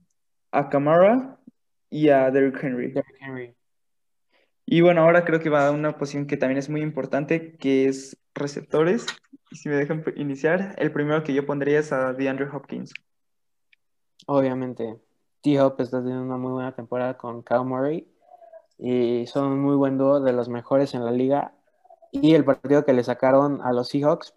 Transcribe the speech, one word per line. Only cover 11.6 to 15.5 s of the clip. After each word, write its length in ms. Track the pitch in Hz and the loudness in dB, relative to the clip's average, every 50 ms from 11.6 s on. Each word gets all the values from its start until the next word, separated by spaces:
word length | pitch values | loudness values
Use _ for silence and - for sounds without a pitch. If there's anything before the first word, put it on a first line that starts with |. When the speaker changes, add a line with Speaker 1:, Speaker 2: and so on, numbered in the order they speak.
| 139 143 147 151 | 0 0 0 0
Speaker 1:
es 140 | 147 147 | 0 0
a 200 | 147 131 131 131 127 | -2 -2 -2 -4 -4
DeAndre 360 | 131 139 135 135 135 139 143 | -4 -4 -4 -4 -4 -6 -6
Hopkins. 400 | 147 139 - - 127 123 123 - - - - _ _ _ _ _ _ _ _ _ _ _ _ _ _ _ _ _ _ _ _ _ _ _ - | -8 -12 -12 -10 -12 -12 -12 -12 -16 -20 -20 _ _ _ _ _ _ _ _ _ _ _ _ _ _ _ _ _ _ _ _ _ _ _ -8
Speaker 2:
Obviamente. 680 | - 143 139 135 131 127 131 127 127 120 - 117 113 110 - _ _ _ _ _ _ _ _ | -2 0 0 0 0 -2 -4 -6 -8 -8 -8 -10 -10 -10 -14 _ _ _ _ _ _ _ _
T-Hop 380 | - 147 | -2 0